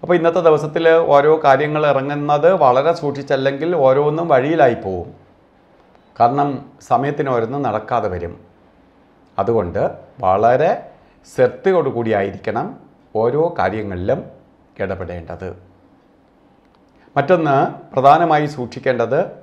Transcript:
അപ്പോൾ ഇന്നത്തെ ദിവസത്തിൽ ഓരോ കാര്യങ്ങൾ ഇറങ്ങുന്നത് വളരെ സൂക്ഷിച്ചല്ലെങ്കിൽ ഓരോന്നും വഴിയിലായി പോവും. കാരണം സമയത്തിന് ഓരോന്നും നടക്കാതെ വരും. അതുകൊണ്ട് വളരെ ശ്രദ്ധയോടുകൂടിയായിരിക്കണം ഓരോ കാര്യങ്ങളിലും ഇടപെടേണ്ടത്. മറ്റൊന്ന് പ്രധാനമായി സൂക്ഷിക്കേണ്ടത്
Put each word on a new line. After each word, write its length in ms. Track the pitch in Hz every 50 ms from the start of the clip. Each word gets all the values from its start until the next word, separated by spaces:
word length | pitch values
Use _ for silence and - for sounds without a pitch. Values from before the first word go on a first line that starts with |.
| -
അപ്പോൾ 120 | 165 180 175
ഇന്നത്തെ 220 | 160 165 165 185 170
ദിവസത്തിൽ 380 | 165 156 147 151 151 147 170 165 165 160 165 165 156 147
ഓരോ 180 | 143 143 151 156 160 156
കാര്യങ്ങൾ 400 | 143 135 135 147 151 151 151 151 147
ഇറങ്ങുന്നത് 580 | 143 135 131 143 147 147 147 147 147 147 143 170 190 180 151
വളരെ 300 | 131 123 131 139 160 170 165
സൂക്ഷിച്ചല്ലെങ്കിൽ 720 | - 143 139 143 139 135 147 135 135 139 139 135 156 165 180 165 139
ഓരോന്നും 400 | 131 131 139 147 147 147 160 170 170 151
വഴിയിലായി 440 | 127 127 147 165 165 147 127 117 110 -
പോവും. 240 | 95 95 90 85 - - - _ _ _ _ _ _ _ _ _ _ _ _ _ _ _ _ _ _ _ -
കാരണം 300 | - 120 131 143 143 143 139 120 - - - _ - -
സമയത്തിന് 420 | 135 123 131 143 147 143 151 139 127
ഓരോന്നും 280 | 120 113 110 131 143 143
നടക്കാതെ 420 | 123 104 107 - - 123 117 110 104 90
വരും. 180 | 87 85 85 - - - _ _ _ _ _ _ _ _ _ _ _ _ _ _ _ _ _ _ -
അതുകൊണ്ട് 420 | 98 101 117 113 98 87 80 95 135 185 - - - - - - 110
വളരെ 460 | 92 92 98 110 117 123 131 147 175 226 - - - - _ _ _ _ _ _ - -
ശ്രദ്ധയോടുകൂടിയായിരിക്കണം 1300 | - 127 123 - - - 190 190 175 151 135 113 117 117 113 110 101 98 98 95 - - - 104 113 143 202 269 - - _ _ _ _ _ _ 107
ഓരോ 220 | 110 120 127 147 160 170 - -
കാര്യങ്ങളിലും 600 | 92 95 98 110 104 101 95 90 90 101 127 - - - - - _ _ _ _ _ _ _ _ 101
ഇടപെടേണ്ടത്. 680 | 92 95 92 95 87 87 87 82 78 87 85 95 92 92 92 - _ _ _ _ _ _ _ _ _ _ _ _ _ _ _ _ _ _ _ _ _ _ _ _ _ _ _ _ _ _
മറ്റൊന്ന് 400 | 143 135 135 185 175 160 147 139 135 160 - - - - - -
പ്രധാനമായി 540 | - 127 139 147 160 175 165 156 151 151 147 147
സൂക്ഷിക്കേണ്ടത് 640 | 135 123 117 - 131 - 135 127 117 117 113 123 151 190 - - -